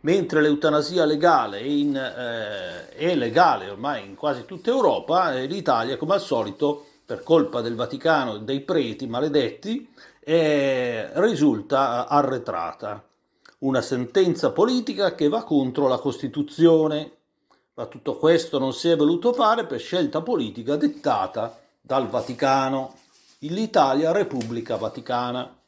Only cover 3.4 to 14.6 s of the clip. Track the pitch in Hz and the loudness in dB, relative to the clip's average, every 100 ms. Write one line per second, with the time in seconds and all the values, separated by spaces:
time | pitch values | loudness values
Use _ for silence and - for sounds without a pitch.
3.4 | 175 117 92 101 135 131 98 98 151 127 | 4 4 -4 -8 -6 -6 -10 -6 -4 -4
4.4 | 110 180 233 262 202 113 - 170 175 131 | -8 -6 -2 2 2 2 0 0 2 -2
5.4 | 135 190 151 123 117 135 156 196 - 123 | -4 -4 0 0 0 -4 -2 -2 0 -2
6.4 | 104 98 147 147 - _ _ 127 - 165 | -2 -2 -2 -2 -10 _ _ -10 4 4
7.4 | 143 123 117 113 120 139 165 156 127 104 | 4 -2 -6 -4 -6 -2 0 2 0 -6
8.4 | 107 139 139 180 120 107 131 117 151 147 | -6 -6 -2 -2 -2 -6 -6 -4 0 0
9.4 | 120 - 202 240 233 _ - _ - 165 | 0 -4 -8 -8 -8 _ -20 _ 0 2
10.4 | 156 147 139 131 123 113 104 151 208 170 | 4 2 0 0 -2 -4 -6 0 0 4
11.4 | 147 110 98 135 135 120 - 143 135 127 | 2 2 0 0 2 0 2 2 4 0
12.4 | - 87 82 - 104 104 _ _ _ _ | -4 -6 -6 -8 -12 -12 _ _ _ _
13.4 | - _ 135 131 - 127 123 196 180 170 | -20 _ 0 0 0 -4 0 2 2 2
14.4 | - - | 0 2